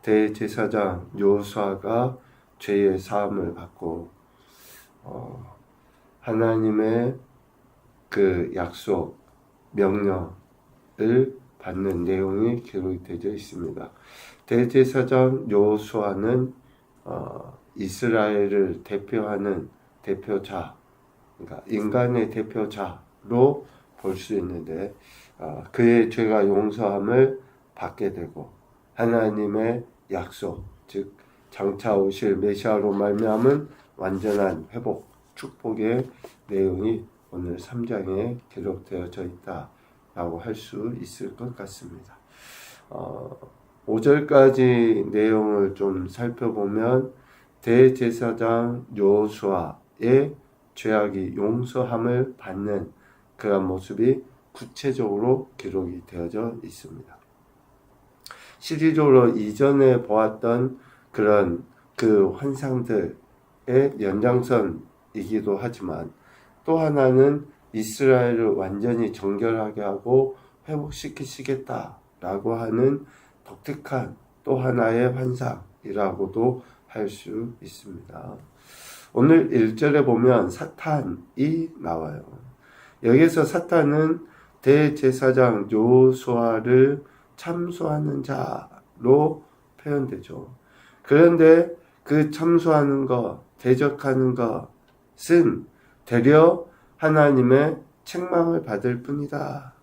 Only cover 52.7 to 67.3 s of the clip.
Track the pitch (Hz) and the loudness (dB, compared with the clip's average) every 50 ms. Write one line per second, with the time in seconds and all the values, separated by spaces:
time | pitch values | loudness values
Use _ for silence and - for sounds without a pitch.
52.7 | 101 98 85 - _ _ _ _ _ _ _ _ _ - - 107 101 98 95 92 | -6 -6 -6 -10 _ _ _ _ _ _ _ _ _ -8 -2 -2 0 0 0 -2
53.7 | 92 92 95 - 101 101 113 123 131 - - - _ _ _ _ _ - 120 - | -6 -8 -8 -10 -4 0 0 0 0 0 -6 -16 _ _ _ _ _ -20 -20 -18
54.7 | _ - - 139 123 127 117 104 101 101 113 123 135 131 131 - _ - - 95 | _ -6 -6 -6 -4 -2 -4 -4 -2 -2 0 0 0 0 -2 -14 _ -14 -12 -8
55.7 | 90 95 90 87 92 90 - - 92 87 85 85 - 104 113 117 113 113 - 82 | -6 -6 -6 -6 -10 -14 -16 -14 -12 -10 -10 -8 -6 -6 -8 -8 -10 -12 -18 -18
56.7 | 82 - - - - - - _ - _ _ _ _ _ _ _ _ _ _ _ | -20 -20 -20 -20 -20 -20 -20 _ -20 _ _ _ _ _ _ _ _ _ _ _
57.7 | _ _ _ _ _ _ _ _ _ _ _ - - - - - - _ - - | _ _ _ _ _ _ _ _ _ _ _ -20 -20 -20 -20 -20 -20 _ -10 -8
58.7 | 165 156 160 160 156 156 151 143 131 127 120 117 110 110 104 107 104 - 135 139 | -4 0 2 2 4 4 6 8 8 8 8 6 2 0 -4 -6 0 2 2 4
59.7 | 139 139 135 131 123 117 117 - 104 110 110 107 110 - - 117 117 123 127 131 | 4 6 6 6 4 4 0 0 2 2 2 0 -2 -4 -2 -2 0 0 -2 -4
60.7 | 127 - - - - _ _ _ - - 104 104 104 104 95 87 85 85 - - | -6 -12 -20 -20 -20 _ _ _ -4 0 2 4 4 4 2 0 -2 -6 -10 -16
61.7 | _ _ _ _ _ - 117 113 107 101 98 92 87 - 135 139 135 131 143 135 | _ _ _ _ _ 0 2 4 4 4 4 2 0 -4 -6 -6 -6 -6 -6 -4
62.7 | 127 127 123 123 113 101 90 82 - - _ _ _ _ _ _ _ _ _ - | -4 -4 -4 -2 -2 -2 -2 -4 -10 -16 _ _ _ _ _ _ _ _ _ 2
63.7 | 123 131 139 139 143 - 202 196 190 104 113 123 123 123 120 120 123 113 101 87 | 2 4 4 2 0 -2 -4 -2 -2 0 2 2 2 2 0 2 0 0 0 -2
64.7 | 80 80 - - _ _ _ _ _ 110 98 104 110 107 107 107 98 95 117 120 | -6 -10 -16 -20 _ _ _ _ _ -12 -8 -4 -4 -4 -2 -2 -4 -2 -4 -10
65.7 | 120 - 95 90 78 82 85 - - _ _ _ _ _ _ _ _ _ _ - | -10 -10 -10 -10 -8 -10 -10 -14 -16 _ _ _ _ _ _ _ _ _ _ -2
66.7 | 160 165 160 156 147 143 135 131 127 131 135 143 | 0 0 0 0 2 2 4 4 6 6 6 4